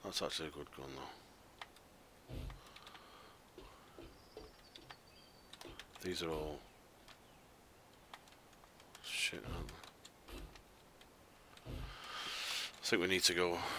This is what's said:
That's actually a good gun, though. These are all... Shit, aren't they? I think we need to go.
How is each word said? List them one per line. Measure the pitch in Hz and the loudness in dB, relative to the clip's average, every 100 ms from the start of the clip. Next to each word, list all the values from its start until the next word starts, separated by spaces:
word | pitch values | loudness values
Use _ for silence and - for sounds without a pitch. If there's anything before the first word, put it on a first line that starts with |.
That's | 101 90 | 0 0
actually | 78 - 78 | 2 0 -2
a | |
good | 73 71 - | -4 -10 -8
gun, | 67 65 65 - - - - - - - - - - - - | -8 -6 -8 -10 -16 -20 -20 -16 -14 -14 -20 -20 -20 -20 -10
though. | - - - - - - - - - - - - - - - - - - - - - - - - - - - - - - - - - - - - - | -6 -6 -8 -14 -16 -16 -16 -16 -18 -18 -18 -18 -16 -16 -16 -18 -14 -14 -16 -16 -14 -14 -18 -18 -18 -14 -16 -16 -20 -20 -20 -18 -14 -12 -12 -14 -6
These | 92 87 | 0 2
are | 85 | 2
all... | 78 76 73 - - - - - - - - - - - - - - - - - - - - - - - - | 2 0 -2 -8 -20 -20 -20 -18 -18 -20 -20 -20 -20 -20 -20 -20 -20 -16 -16 -16 -20 -20 -20 -20 -20 -20 -14
Shit, | - - - - - | -4 2 2 2 -4
aren't | - - | -4 -4
they? | - - - - - - - - - - - - - - - - - - - - | -8 -14 -16 -20 -18 -12 -10 -10 -12 -18 -20 -20 -20 -20 -20 -20 -20 -18 -14 -6
I | - - - - - - - - - - - - | -4 -4 -6 -6 -4 -2 0 0 0 0 0 6
think | 110 | 8
we | 90 | 10
need | 95 | 10
to | - | 10
go. | 87 90 87 - | 10 8 6 2